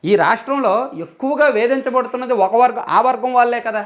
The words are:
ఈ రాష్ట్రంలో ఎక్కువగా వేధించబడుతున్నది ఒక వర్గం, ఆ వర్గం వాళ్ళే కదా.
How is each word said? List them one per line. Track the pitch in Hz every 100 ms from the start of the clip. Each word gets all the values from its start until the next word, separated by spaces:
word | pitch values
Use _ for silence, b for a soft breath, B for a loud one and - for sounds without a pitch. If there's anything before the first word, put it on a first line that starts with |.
| 160
ఈ | 202
రాష్ట్రంలో | 160 226 - 277 240 202 269 277
ఎక్కువగా | 165 _ 262 294 294
వేధించబడుతున్నది | 220 240 269 254 254 233 247 247
ఒక | 240 190 220
వర్గం, | 247 220 -
ఆ | 170
వర్గం | 247 247 247
వాళ్ళే | 247 240 240
కదా. | 233 214